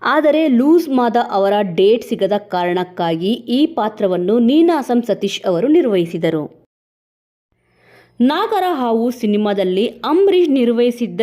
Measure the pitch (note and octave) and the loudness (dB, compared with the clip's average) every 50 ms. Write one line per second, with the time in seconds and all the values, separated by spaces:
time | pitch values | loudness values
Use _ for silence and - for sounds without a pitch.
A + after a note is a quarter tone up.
0 | - - C4 D4+ D4+ D4+ C#4+ D#4 D#4+ D#4 B3+ A#3 B3+ D4 E4 F4 E4 D#4 C4+ B3+ | -4 -2 0 2 2 2 2 2 2 2 2 2 4 4 4 4 2 0 0 0
1 | B3 A#3 G#3+ A#3+ A#3 - - G3 G3 G3 G3+ G#3 G#3+ F#3+ E3+ E3+ F#3+ G3+ A3+ A3 | 0 2 0 0 0 -2 -2 -2 0 0 0 0 -2 -2 0 2 4 4 4 2
2 | - - A#3 F3 G3 F#3 G#3 G#3 G3+ - - F3+ F3 F3 F3 F3+ F3+ F3+ - - | 0 -4 -6 -2 -2 0 -2 -2 -4 -4 -6 -4 -2 -2 -2 -4 -4 -6 -6 -6
3 | F3 E3 E3 E3 E3+ G3 A#3 A#3+ - - A#3+ C4 D4+ D#4+ - - G#3+ G#3 G#3+ - | -4 -4 -4 -2 -2 -4 -4 -4 -4 -4 -2 0 0 0 -2 -2 -6 -4 -4 -2
4 | G#3 F#3+ F3+ F3 F3 F#3 A3 B3 A#3+ A#3 C#4 D#4 E4+ F4 E4+ D4 B3+ - B3 A#3+ | -2 -2 -2 -2 -2 0 0 2 2 2 4 4 4 2 2 0 -2 -2 -2 -2
5 | A#3 - G3 - - G3 - - - G3 F3+ E3 F#3+ C#4 D#4 F4+ D#4 B3 G3+ F#3 | 0 -2 -2 -2 -4 -6 -6 -4 -4 -2 -2 0 2 2 2 2 2 2 0 0
6 | E3+ E3 F3 F3+ E3 E3 D#3 D#3 D3 - - _ _ _ _ _ _ _ _ _ | 0 -2 -4 -4 -2 -2 -2 -2 -4 -8 -12 _ _ _ _ _ _ _ _ _
7 | _ _ _ _ _ _ _ _ _ _ _ _ _ _ _ _ _ _ _ - | _ _ _ _ _ _ _ _ _ _ _ _ _ _ _ _ _ _ _ -20
8 | - _ _ - A#3+ C4 D4 E4+ G#4+ A4+ A4 G4 F#4 F4+ F4 C4+ B3+ A#3+ A3+ A3+ | -20 _ _ 0 0 2 2 0 -2 -2 -2 0 0 0 -2 -2 -2 -2 0 0
9 | A3+ B3 B3 - - G#3 G#3 G#3 G#3+ G#3 G3+ G3 F#3+ F#3 F#3 F#3 A3 A#3+ - - | -2 -2 -4 -4 -2 -2 0 0 0 -2 -2 -2 -2 -2 0 0 -2 -2 -4 -6
10 | - B3 D4+ F4+ G4+ G4 F#4 F4+ F4 D#4 C4+ C4+ A#3+ A#3 A#3 A3+ A#3+ B3 A#3+ A#3+ | -4 -2 0 2 2 2 4 2 2 2 2 0 2 0 0 2 0 0 -2 -2
11 | A#3+ G3 F3 F3 | -6 -6 -4 -2